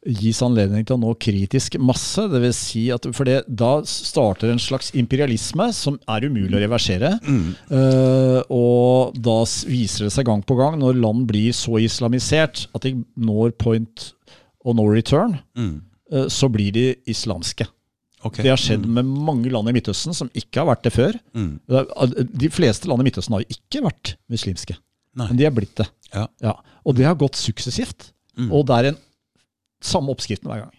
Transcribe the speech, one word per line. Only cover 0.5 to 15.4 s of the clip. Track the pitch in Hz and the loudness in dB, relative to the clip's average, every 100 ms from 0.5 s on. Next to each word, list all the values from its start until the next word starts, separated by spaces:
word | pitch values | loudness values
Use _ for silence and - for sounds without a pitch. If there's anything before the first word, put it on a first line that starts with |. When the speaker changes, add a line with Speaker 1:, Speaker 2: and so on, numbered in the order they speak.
| 117 98 104 110 | 2 2 0 0
Speaker 1:
til | 127 | 0
å | |
nå | 113 113 | 0 -2
kritisk | - 98 98 127 - - | -2 -2 0 -2 -2 0
masse, | 127 123 - - 214 | 0 0 -2 -4 0
det | 139 | 0
vil | 123 117 | 0 0
si | - 113 117 | -4 -2 -2
at, | 120 143 | -2 -4
for | 120 135 | -2 0
det, | 131 - | 0 0
da | 113 117 147 | 0 2 2
starter | - - - - 117 92 113 | 0 -8 -4 2 2 2 0
en | 120 | 0
slags | - 135 - 143 | -2 -4 -4 -2
imperialisme | 120 131 143 113 - 156 233 | 0 0 0 0 -2 -2 -2
som | 220 - 143 - | -2 -4 -4 -4
er | 107 135 | -2 -2
umulig | 117 95 98 | -2 0 0
å | |
reversere. | 104 117 - 92 131 214 147 | 0 0 0 0 0 -2 0
Speaker 2:
Mm. | 135 82 92 - | 0 0 -4 -2
Speaker 1:
Eh, | 131 135 131 131 131 131 127 - | 2 4 4 4 4 4 2 0
og | 127 120 120 123 127 127 - | 2 4 4 6 4 2 0
da | 117 113 | 0 2
s-, | 113 - - | 2 -2 -2
viser | 127 104 - 104 | -2 -2 -2 -2
det | - | 0
seg | 117 | 0
gang | 107 98 | 0 0
på | 127 | 2
gang, | 139 160 | 2 2
når | 131 127 | 2 2
land | 113 110 127 | 2 2 0
blir | 104 113 | 2 0
så | 117 - 113 | 0 0 2
islamisert | 113 - 120 123 113 147 156 - - | 0 0 -2 -2 0 2 0 -2 -10
at | 117 135 | -6 -4
de | 131 113 - | -4 -8 -4
når | 113 107 117 117 | -2 2 0 0
point | 120 113 113 - - _ _ - _ _ | 0 0 -2 -10 -20 _ _ -20 _ _
of | - 117 | -2 2
no | 107 | 4
return, | 107 113 143 226 165 | 4 4 2 2 -2